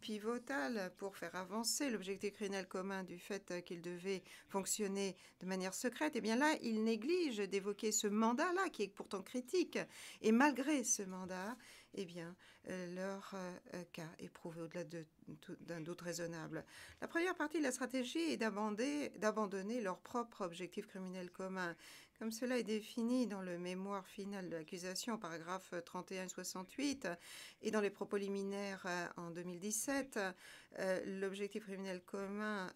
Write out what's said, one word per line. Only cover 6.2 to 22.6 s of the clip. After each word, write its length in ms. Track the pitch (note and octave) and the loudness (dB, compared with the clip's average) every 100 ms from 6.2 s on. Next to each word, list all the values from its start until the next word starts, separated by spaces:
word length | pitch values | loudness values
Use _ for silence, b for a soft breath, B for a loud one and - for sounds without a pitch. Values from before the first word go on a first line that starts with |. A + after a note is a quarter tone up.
bien 140 | G3+ A3+ | 4 6
là, 220 | D4+ D#4 | 6 6
ils 220 | A#3 A3 | 2 4
négligent 640 | A3 A3+ B3 F4+ D#4 G#3+ G3 | 4 4 4 4 4 2 0
d'évoquer 460 | G3 G3 G3+ A3 | 0 0 0 2
ce 140 | G#3+ G#3 | 4 4
mandat-là, 600 | G#3 A3+ A#3+ F4 F4 F#4 | 6 6 6 4 4 2
qui 100 | - | 0
est 60 | G3 | -2
pourtant 320 | - - G3 | -2 -6 -6
critique. 580 | F#3+ B3+ B3 F#4 D#4+ G3+ F3 B B B | -2 -4 2 4 4 0 -4 B B B
Et 140 | A3 | 6
malgré 500 | A3+ D4 B3 C#4 D4 | 10 8 6 4 4
ce 200 | A3 - | 4 2
mandat, 520 | F#3+ F#3 F#3 F#3 G3 B3 B B B | 0 -6 -4 -4 -4 -6 B B B
eh 100 | - | -6
bien, 320 | F3+ E3+ E3 F#3+ B B - | -6 -6 -8 -10 B B -8
euh, 240 | F#3 F3+ | -6 -4
leur, 400 | F3+ F#3+ G3 G3 | -4 -4 -4 -6
euh, 500 | G3 F3+ F3+ - F3+ F3 | -6 -6 -8 -10 -10 -8
cas 160 | - D#3+ F#3 | -8 -10 -10
est 100 | F3 | -14
prouvé 320 | - F3 E3 | -10 -10 -6
au-delà 220 | E3 F3 | -6 -4
de 220 | D#3+ E3+ D#3 _ - D#3 | -6 -6 -10 _ -14 -14
tout, 140 | - F3 | -12 -12
d'un 200 | - E3+ | -8 -6
doute 200 | D#3 F3 | -4 -4
raisonnable. 640 | F3 E3 E3+ E3 D#3 D#3 - B B B | -4 -2 -2 -4 -6 -6 -8 B B B
La 60 | - | -2
première 260 | E4 F4+ | 2 2
partie 240 | F4+ D4+ E4 | 2 2 2
de 60 | |
la 80 | C#4 | 2
stratégie 480 | B3 B3+ C4 B3 D#4+ | 2 0 2 2 2
est 180 | E4 A3 | 2 4
d'abandonner, 720 | A3 G3 G#3+ G#3 C4 D4 C#4 - | 2 2 2 2 2 2 0 2
d'abandonner 640 | G#3+ G#3 G#3 F#3+ F#3+ B3 | 2 4 2 0 0 0
leur 180 | F#3+ F3+ | 0 -2
propre 420 | - A#3+ A3+ - | -2 -2 -2 -2
objectif 440 | F#3 E3+ F3 G#3 G3 | -4 -4 -6 -6 -8
criminel 460 | F#3+ F#3 F#3 F3+ | -6 -6 -6 -8
commun. 440 | - F#3+ F#3+ F3 D#3+ B B B - | -6 -4 -2 -2 -4 B B B -6
Comme 120 | A3 | -4
cela 260 | A3 B3 | -2 2
est 60 | B3 | 2